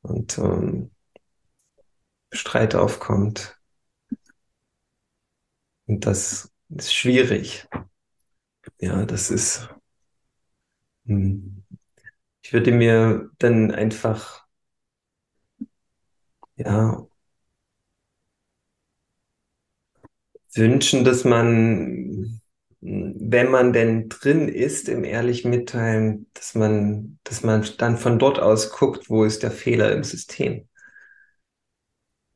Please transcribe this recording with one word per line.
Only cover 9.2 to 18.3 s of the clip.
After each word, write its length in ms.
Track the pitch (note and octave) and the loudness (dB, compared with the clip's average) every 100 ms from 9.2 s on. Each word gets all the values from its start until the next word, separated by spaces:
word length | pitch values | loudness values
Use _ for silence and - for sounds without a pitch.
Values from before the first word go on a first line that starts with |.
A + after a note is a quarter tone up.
| - | -4
ist, 400 | G#2 - - - - _ _ _ _ _ _ _ _ _ _ _ _ A2+ | -2 -2 -6 -10 -20 _ _ _ _ _ _ _ _ _ _ _ _ -4
hm. 580 | G2+ G2 G2+ - - - - _ _ - - _ _ | 0 0 -4 -8 -18 -20 -20 _ _ -20 -20 _ _
Ich 100 | - | -4
würde 200 | A#2 A#2+ | 0 4
mir 580 | A#2+ A2+ A2+ A2+ G2+ - - | 4 6 6 4 0 -4 0
dann 320 | A#2+ A#2 A2 | 2 4 2
einfach, 760 | - G#2+ - A2+ G#2+ - - _ _ _ _ _ _ _ _ _ _ _ - - _ _ _ _ _ _ _ _ - | 0 -2 -2 -4 -4 -8 -20 _ _ _ _ _ _ _ _ _ _ _ -20 -20 _ _ _ _ _ _ _ _ -8
ja, 460 | - G#2+ A2+ - - _ _ _ _ _ _ _ _ _ _ _ _ | -2 0 0 -2 -10 _ _ _ _ _ _ _ _ _ _ _ _